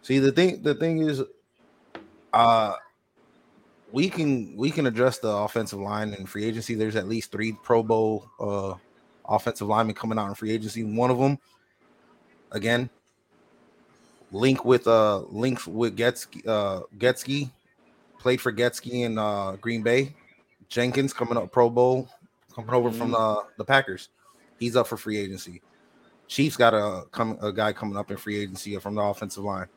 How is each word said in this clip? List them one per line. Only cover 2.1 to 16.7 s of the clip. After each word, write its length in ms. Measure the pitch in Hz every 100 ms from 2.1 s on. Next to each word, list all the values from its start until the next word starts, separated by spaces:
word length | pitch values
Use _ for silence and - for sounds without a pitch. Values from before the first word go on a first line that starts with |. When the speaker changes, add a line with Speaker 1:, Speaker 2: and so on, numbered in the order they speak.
| _ _
Speaker 1:
uh, 420 | 113 117 113 107 95 - _ _ _ _ _ _ _ _ _ -
we 180 | 127 185
can, 460 | 175 151 131 95 87
we 120 | 135
can 180 | 160 135
address 320 | 113 127 117
the 100 | 113
offensive 500 | 104 104 117 104 101
line 340 | 98 104 107
in 120 | 101 95
free 200 | 104 107
agency. 300 | 113 110 113
There's 200 | 110 110
at 120 | 95
least 240 | 113 -
three 220 | 101 110
Pro 280 | 107 - 117
Bowl, 460 | 113 113 110 107 - -
uh, 340 | 107 101 98 92 _ _ _ _ -
offensive 400 | 104 - - 104
linemen 280 | 107 113 104
coming 240 | 113 113
out 80 | 101
in 80 | 98
free 160 | 110
agency. 320 | 113 107 117
One 260 | 107 110 123
of 100 | 127
'em, 180 | 135 139 _ _ _ _ _ _ _ _ _ _ _
again, 380 | 107 110 120 123 _ _ _ _ _ _ _ _ _ _ _ _ _ _
link 340 | 98 127 131 120
with, 220 | 123 117
uh, 320 | 113 107 101
links 440 | - 101 127 120 82
with 300 | 107 117 101
Getsky, 500 | 117 120 - - -
uh, 340 | 107 101